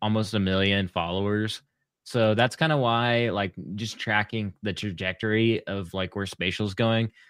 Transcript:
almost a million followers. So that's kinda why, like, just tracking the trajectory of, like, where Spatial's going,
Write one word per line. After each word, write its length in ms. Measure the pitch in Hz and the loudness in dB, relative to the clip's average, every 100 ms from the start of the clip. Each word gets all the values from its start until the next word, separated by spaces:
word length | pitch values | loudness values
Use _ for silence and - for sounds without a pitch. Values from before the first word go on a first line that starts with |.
almost 320 | 107 110 98 | 0 0 0
a 40 | 107 | 0
million 460 | 95 95 98 98 92 | 2 2 2 2 0
followers. 720 | 90 85 92 104 107 110 - _ _ _ _ | -2 -2 -2 0 0 -2 -6 _ _ _ _
So 300 | - 123 110 | -4 2 4
that's 220 | 107 123 - | 4 2 2
kinda 200 | 160 147 | 0 2
why, 540 | 120 117 120 117 117 | 2 2 2 2 2
like, 240 | 98 98 - 71 | 0 -2 -6 -10
just 240 | 101 113 - | -8 -8 -6
tracking 540 | - 107 101 113 101 - | 0 0 0 -4 -6 -6
the 100 | 107 | -6
trajectory 920 | 92 104 82 95 92 110 110 113 113 - | -4 -6 -4 -6 -2 0 4 4 2 -2
of, 280 | 98 87 | -6 -4
like, 200 | 95 92 101 | -4 -4 -4
where 100 | 98 | -6
Spatial's 480 | - 87 - 107 | -4 -2 -2 -2
going, 360 | 95 113 113 113 - | 0 2 2 0 -6